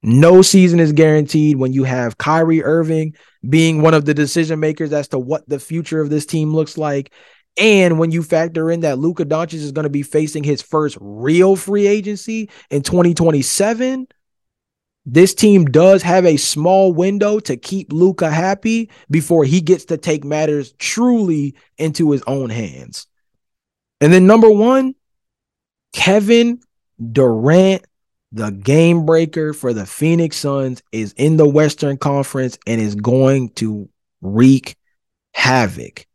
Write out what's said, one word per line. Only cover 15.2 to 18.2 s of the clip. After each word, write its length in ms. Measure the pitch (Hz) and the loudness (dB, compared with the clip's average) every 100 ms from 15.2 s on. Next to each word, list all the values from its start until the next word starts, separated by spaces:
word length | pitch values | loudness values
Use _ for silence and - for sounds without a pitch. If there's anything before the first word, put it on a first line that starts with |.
| 185 | 4
team 320 | - 214 202 151 | 4 4 4 4
does 380 | 131 185 196 | 4 6 4
have 220 | 170 180 180 | 4 2 2
a 120 | 151 | 0
small 560 | - - 160 190 190 | -2 -4 0 2 2
window 460 | 160 185 202 202 214 | 0 -2 -2 -2 -2
to 180 | - 127 | -4 -10
keep 340 | - 196 - | -8 -10 -6
Luka 380 | 151 185 190 | 0 0 0